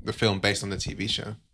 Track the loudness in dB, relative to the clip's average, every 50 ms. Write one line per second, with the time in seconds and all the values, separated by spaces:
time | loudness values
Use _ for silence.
0 | -6 -6 0 2 2 2 4 4 4 2 2 2 -2 -4 -4 -4 -4 -4 -4 -2
1 | -2 -2 -2 -2 -4 -8 -10 -12 _ _